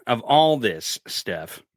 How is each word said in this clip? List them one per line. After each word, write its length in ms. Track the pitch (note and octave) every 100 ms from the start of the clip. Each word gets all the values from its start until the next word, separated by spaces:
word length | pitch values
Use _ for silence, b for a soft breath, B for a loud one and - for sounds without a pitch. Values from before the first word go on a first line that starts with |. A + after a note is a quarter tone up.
| -
of 140 | A#2
all 360 | - D3 D#3 D3+
this 420 | A2 D#2+ - - -
stuff, 540 | - - E2+ D#2+ - _